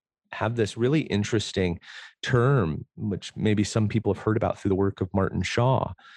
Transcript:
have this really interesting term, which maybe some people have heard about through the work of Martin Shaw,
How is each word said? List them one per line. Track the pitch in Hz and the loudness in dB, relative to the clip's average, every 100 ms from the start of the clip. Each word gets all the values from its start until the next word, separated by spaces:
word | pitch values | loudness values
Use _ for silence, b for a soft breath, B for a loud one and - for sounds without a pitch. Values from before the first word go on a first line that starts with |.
| _ _ - | _ _ -12
have | - 110 | -4 -2
this | 120 101 113 | 0 -2 0
really | 123 156 | 0 0
interesting | - 101 101 110 - - 90 85 B B B B | 0 0 0 0 -2 -2 0 -2 B B B B
term, | - 123 123 139 82 71 - - | 0 2 4 2 2 -2 -8 -8
which | 107 92 - | -6 -6 -8
maybe | - 107 104 | -2 2 2
some | 101 113 104 | 2 0 0
people | 110 104 | 0 0
have | 92 | 0
heard | 107 110 | 0 0
about | 92 - | 0 -2
through | 104 | 0
the | 95 | 2
work | 98 - | 0 0
of | 95 | -2
Martin | 98 95 90 | 0 0 -2
Shaw, | 90 - 123 131 - - B | -2 0 2 2 -2 -10 B